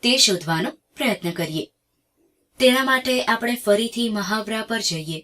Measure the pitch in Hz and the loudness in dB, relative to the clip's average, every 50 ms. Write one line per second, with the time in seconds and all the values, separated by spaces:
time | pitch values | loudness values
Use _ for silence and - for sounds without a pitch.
0 | - 240 247 262 - 214 196 165 143 151 165 160 180 269 - _ _ _ _ - | 2 2 4 4 4 4 2 0 -2 -2 -2 -2 -2 -4 -6 _ _ _ _ -2
1 | 285 247 208 190 - 175 170 - 165 151 156 160 - - _ _ _ _ _ _ | 0 0 0 0 -2 -6 -4 -4 -4 -4 -4 -6 -6 -8 _ _ _ _ _ _
2 | _ _ _ _ _ _ _ _ _ _ _ _ 254 254 247 262 269 262 262 254 | _ _ _ _ _ _ _ _ _ _ _ _ 4 4 6 4 2 2 2 0
3 | 254 254 254 254 - - 226 - 233 233 247 233 - - 202 208 226 233 - 233 | 2 0 -2 0 0 0 -2 0 0 -2 -4 -2 2 2 4 4 4 -2 -2 -2
4 | 240 233 214 208 196 180 208 214 208 202 220 220 220 214 226 226 196 - 170 160 | -2 -2 -2 -2 -2 -2 -2 -2 -2 -4 -4 -6 -4 -4 -4 -2 -2 -2 -4 -4
5 | 156 156 160 156 | -6 -6 -8 -10